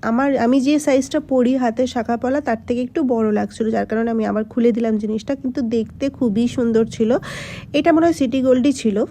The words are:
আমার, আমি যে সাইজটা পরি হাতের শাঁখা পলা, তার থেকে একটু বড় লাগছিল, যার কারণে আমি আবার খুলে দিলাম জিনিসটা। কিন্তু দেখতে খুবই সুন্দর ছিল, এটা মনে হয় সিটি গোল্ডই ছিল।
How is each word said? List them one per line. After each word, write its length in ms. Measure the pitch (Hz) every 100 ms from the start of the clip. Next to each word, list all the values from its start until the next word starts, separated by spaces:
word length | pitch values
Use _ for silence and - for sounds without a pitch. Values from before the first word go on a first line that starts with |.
| 214
আমার, 200 | 233 277 262 233
আমি 120 | 269 262
যে 100 | 294 294
সাইজটা 340 | 269 262 302 302
পরি 220 | 262 247 262
হাতের 240 | 247 226 254
শাঁখা 220 | 254 220 233
পলা, 180 | 247 277 294
তার 120 | 226 -
থেকে 140 | 247 247
একটু 120 | - 269
বড় 140 | 233 220 208
লাগছিল, 260 | 208 - 220 220
যার 120 | 202
কারণে 200 | 220 233 226
আমি 80 | 208
আবার 120 | 208 220
খুলে 180 | 247 233 233
দিলাম 160 | 226 214
জিনিসটা। 300 | 208 214 - 277
কিন্তু 180 | 262 254 233 226
দেখতে 300 | 220 - 277 -
খুবই 280 | 247 202 240 -
সুন্দর 280 | 233 220 226 -
ছিল, 160 | 220 269 - - - - - 294
এটা 120 | 320 320
মনে 100 | 339
হয় 80 | 320
সিটি 200 | 262 262 262
গোল্ডই 280 | 254 262 269
ছিল। 160 | 226 202 233